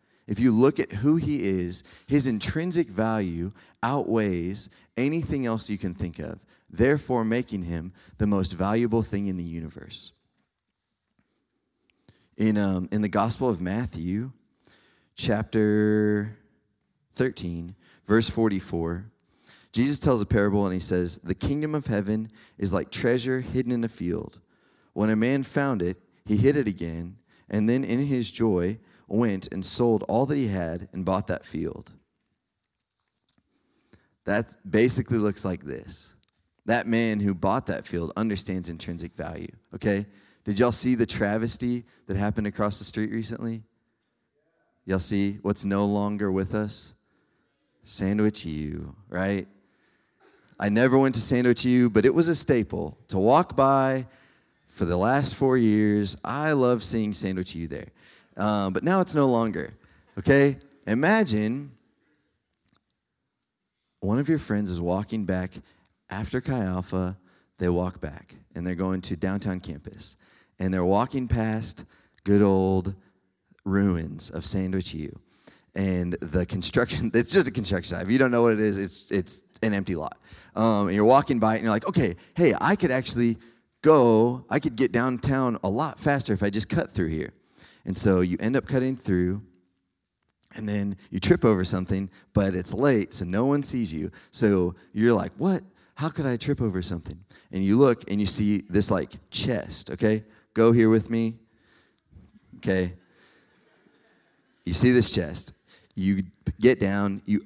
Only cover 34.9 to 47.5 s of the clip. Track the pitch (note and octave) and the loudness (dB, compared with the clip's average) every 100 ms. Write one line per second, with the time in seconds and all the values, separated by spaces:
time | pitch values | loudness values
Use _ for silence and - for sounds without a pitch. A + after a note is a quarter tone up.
34.9 | B2+ A2+ A#2 G#2 G2 F#2+ F2 C#2 B1+ - | 2 0 0 0 -2 -6 -6 -8 -12 -10
35.9 | - - _ _ _ _ _ - A#2 G2+ | -12 -12 _ _ _ _ _ -2 0 2
36.9 | A2+ A2+ G#2 G2+ F2+ G2 A#2+ - D#2 - | 0 2 0 0 0 0 0 -2 -8 -6
37.9 | E2+ E2 - A2+ G2+ - F#2 E2+ E2 - | -6 -6 -4 -4 -4 -4 -8 -8 -10 -10
38.9 | E2+ E2+ - D#2+ D#2+ F2 - - - G#2+ | -10 -12 -10 -10 -10 -14 -18 -18 -4 0
39.9 | G2+ G#2 - _ _ - G2+ A#2+ A#2 B2+ | 0 -2 -12 _ _ -4 2 2 2 0
40.9 | A#2+ A2+ - G2+ A2 A2+ - A#2+ B2 A#2 | 0 0 0 -2 -2 -4 -4 -4 -6 -8
41.9 | _ - G2 G#2 G#2 G#2 - G#2 G2+ - | _ -8 -4 -2 -2 -4 -2 -2 -2 -8
42.9 | A2 A2 A2+ A2 A#2 A#2 A2+ A2 _ _ | -6 -6 -6 -8 -8 -8 -10 -14 _ _
43.9 | _ _ _ _ _ _ _ _ _ - | _ _ _ _ _ _ _ _ _ -4
44.9 | F#2+ - G2+ G2+ G#2 G2 G2+ G2+ G2 G2+ | -2 0 0 -2 -2 -4 -4 -2 0 0
45.9 | G2+ G2+ G#2 G2+ F#2+ F#2 G#2+ G#2+ - - | 0 -2 -4 -2 -2 -2 -4 -4 -8 -16
46.9 | _ _ _ _ _ _ | _ _ _ _ _ _